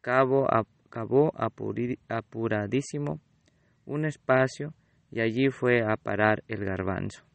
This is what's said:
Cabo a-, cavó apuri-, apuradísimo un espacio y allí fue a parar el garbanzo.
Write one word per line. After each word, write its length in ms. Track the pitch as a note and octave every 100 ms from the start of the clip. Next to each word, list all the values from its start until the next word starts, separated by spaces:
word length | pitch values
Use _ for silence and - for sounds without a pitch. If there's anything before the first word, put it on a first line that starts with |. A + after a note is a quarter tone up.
Cabo 520 | - B2+ C3 C3+ C3+
a-, 140 | A2+ A2 _ _
cavó 420 | - A2+ B2+ D#3
apuri-, 640 | - A2+ - G#2+ G#2+ A#2+ B2+ _
apuradísimo 1120 | A2+ - A2+ A2+ G#2+ G#2 B2 C#3 D3 C#3+ D#3 _ _ _ _ _ _ -
un 180 | C#3+
espacio 720 | D#3 - - C3 C3 - D3 - _ _ _
y 100 | A2+
allí 280 | A2+ A2+ C3+
fue 320 | C3 B2 A#2+
a 140 | A2 A2
parar 460 | - G2+ G#2+ G#2+ -
el 160 | G#2+
garbanzo. 600 | G2 F#2+ F#2+ F#2+ G2 - _